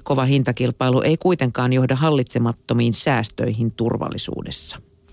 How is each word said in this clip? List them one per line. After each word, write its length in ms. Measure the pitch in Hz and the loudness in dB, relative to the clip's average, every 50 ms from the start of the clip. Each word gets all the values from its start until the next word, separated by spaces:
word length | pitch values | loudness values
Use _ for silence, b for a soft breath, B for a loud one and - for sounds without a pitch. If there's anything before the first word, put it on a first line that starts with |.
| - | -2
kova 200 | - 143 135 131 | 0 0 2 2
hintakilpailu 760 | 127 139 139 131 135 117 - 127 120 117 - 135 127 127 131 | 2 2 2 2 0 0 -2 -2 -2 -2 0 0 2 2 2
ei 160 | - 147 160 | 2 2 0
kuitenkaan 560 | 165 - 185 180 156 131 123 117 - 123 123 127 | 2 2 0 2 2 0 -2 0 0 0 2 2
johda 240 | 131 127 123 131 | 2 2 2 2
hallitsemattomiin 960 | 127 151 160 151 139 123 - - 123 117 117 113 - _ - 127 117 120 120 110 | 2 2 2 2 2 0 0 0 0 0 0 -2 -4 _ -2 0 2 2 2 0
säästöihin 800 | - - 156 139 113 113 - - - 127 120 107 110 117 113 107 | 0 0 0 0 0 0 -4 -4 -4 -4 -2 -2 -2 -2 -2 -2
turvallisuudessa. 1000 | - 113 117 123 - - - - - - - - - - - - - - - - - - _ _ _ _ B | -2 -2 -2 -2 -2 -4 -6 -6 -8 -8 -8 -8 -8 -8 -8 -8 -8 -8 -8 -10 -12 -16 _ _ _ _ B